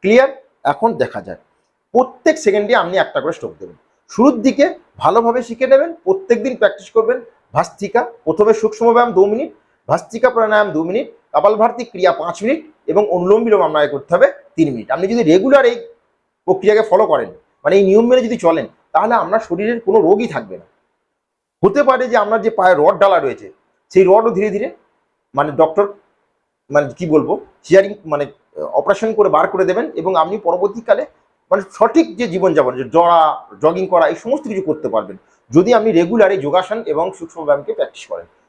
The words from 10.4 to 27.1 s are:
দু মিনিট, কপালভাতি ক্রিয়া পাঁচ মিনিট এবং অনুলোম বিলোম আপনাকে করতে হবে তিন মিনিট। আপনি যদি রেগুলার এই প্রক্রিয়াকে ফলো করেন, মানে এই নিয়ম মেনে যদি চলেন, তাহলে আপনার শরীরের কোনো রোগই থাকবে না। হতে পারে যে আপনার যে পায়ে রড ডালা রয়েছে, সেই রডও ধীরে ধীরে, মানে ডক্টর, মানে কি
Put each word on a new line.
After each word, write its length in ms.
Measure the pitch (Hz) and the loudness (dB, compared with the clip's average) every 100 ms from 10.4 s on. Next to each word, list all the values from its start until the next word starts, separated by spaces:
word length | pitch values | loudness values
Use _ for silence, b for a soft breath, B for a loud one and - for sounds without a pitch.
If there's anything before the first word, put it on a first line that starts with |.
| 220 214 208 156 | 0 2 0 -2
দু 60 | 165 | -4
মিনিট, 180 | 208 - - _ | -4 -6 -12 _
কপালভাতি 500 | 147 202 214 226 233 240 | 0 2 2 0 -2 -12
ক্রিয়া 200 | 185 180 - | -2 0 0
পাঁচ 140 | 170 170 | -6 -6
মিনিট 160 | 214 302 - _ - | -4 -4 -6 _ -4
এবং 120 | 165 214 180 | -2 0 -2
অনুলোম 260 | 175 214 233 | 2 2 2
বিলোম 160 | 208 165 | 0 2
আপনাকে 220 | 156 147 | 0 -2
করতে 180 | 139 - 175 | -4 -4 2
হবে 120 | 277 - _ - | 2 0 _ -2
তিন 120 | 160 | -2
মিনিট। 140 | 123 104 - | -2 -6 -4
আপনি 100 | 190 | -2
যদি 100 | 233 175 | -2 2
রেগুলার 340 | 175 240 277 262 | 2 4 4 4
এই 60 | 233 - _ _ _ _ _ - | 0 -12 _ _ _ _ _ -4
প্রক্রিয়াকে 360 | 190 185 214 - | -2 2 2 2
ফলো 160 | 185 208 | 0 0
করেন, 180 | 147 113 - _ _ | 0 -2 -12 _ _
মানে 100 | 147 190 | 0 2
এই 40 | 196 | 4
নিয়ম 160 | 202 240 | 4 4
মেনে 120 | 254 226 | 2 0
যদি 100 | 233 160 | -2 0
চলেন, 200 | 165 120 _ _ | -2 -4 _ _
তাহলে 200 | 156 208 233 | -2 0 0
আপনার 180 | 170 208 - | 0 -4 -4
শরীরের 320 | 175 208 233 226 | -6 -4 -4 0
কোনো 120 | 214 165 | 2 4
রোগই 220 | 202 240 143 | 2 0 -6
থাকবে 200 | 107 92 | -10 -18
না। 60 | _ _ _ _ _ _ _ _ _ _ | _ _ _ _ _ _ _ _ _ _
হতে 180 | 196 208 277 | 0 2 0
পারে 140 | 254 254 | 0 0
যে 40 | 226 | 0
আপনার 160 | 208 220 208 | 0 -2 -2
যে 60 | 226 | 0
পায়ে 160 | 185 180 | 2 4
রড 180 | 151 190 | 2 4
ডালা 180 | 196 180 | 2 2
রয়েছে, 280 | 139 113 101 - _ _ _ | 0 -8 -14 -20 _ _ _
সেই 120 | 185 190 | 2 4
রডও 220 | 196 226 185 | 4 2 -2
ধীরে 120 | 208 196 | -4 -4
ধীরে, 120 | 247 - _ _ _ _ _ | -8 -12 _ _ _ _ _
মানে 160 | - 147 143 | -4 -4 0
ডক্টর, 240 | 160 160 202 202 _ _ _ _ _ _ _ | 0 2 -4 -4 _ _ _ _ _ _ _
মানে 160 | 143 143 - | -2 -2 -6
কি 60 | 175 | 0